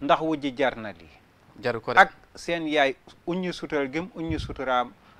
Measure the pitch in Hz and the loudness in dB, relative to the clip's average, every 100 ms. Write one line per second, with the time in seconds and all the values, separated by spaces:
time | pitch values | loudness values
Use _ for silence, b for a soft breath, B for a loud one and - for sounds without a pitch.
0 | 143 160 160 156 139 123 131 117 110 92 | 0 2 2 -2 -4 -2 -2 -2 -8 -14
1 | 82 - _ _ - - 120 113 - 120 | -20 -20 _ _ -20 -6 -4 -4 2 6
2 | 196 - - - - 170 156 151 139 127 | 6 4 -20 -12 -6 -4 0 2 2 0
3 | - - - 175 180 170 156 151 139 143 | -12 -14 -6 -4 -4 -6 -4 -2 -2 -4
4 | 185 180 165 156 - 143 131 127 123 - | -8 -8 -6 -6 -6 -6 -2 0 0 -6
5 | B B | B B